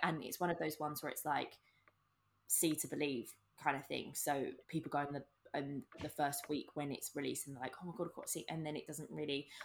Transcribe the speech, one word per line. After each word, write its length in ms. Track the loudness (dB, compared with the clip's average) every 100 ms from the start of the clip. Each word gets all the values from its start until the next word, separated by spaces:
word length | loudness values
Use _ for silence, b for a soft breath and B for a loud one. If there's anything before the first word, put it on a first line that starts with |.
| 2
And 160 | 2
it's 160 | -2 0
one 100 | 2
of 80 | 4
those 200 | 0 0
ones 240 | -2 -2
where 80 | -4
it's 140 | -2 2
like, 320 | 2 0 -8 b b b _ _ _ _ _ 2
see 260 | 6 6 4
to 120 | 0
believe 460 | 2 2 2 -2 -10 _ 0
kind 140 | 2 2
of 100 | 0
thing. 260 | -2 -2 -2
So 300 | 2 2 2 -4 -4
people 200 | -2 2
go 100 | 0
in 140 | 2
the, 100 | -2 -6 _ -4 -2
in 260 | 0 -4 -6 -6
the 80 | -6
first 400 | 2 2 2 0
week 180 | -2 0 -4
when 160 | -2
it's 240 | -2 -4 -2
released 320 | 0 0 -4
and 80 | -4
they're 80 |
like, 120 | -6 -4
"Oh 40 | -8
my 80 | -2
God, 100 | -4
I've 40 | -4
got 100 | -6
to 60 |
see," 140 | -4 -2
and 160 | -2 0
then 100 | -2
it 120 | -4
doesn't 220 | -6 -6
really, 360 | -4 0 0 -2 B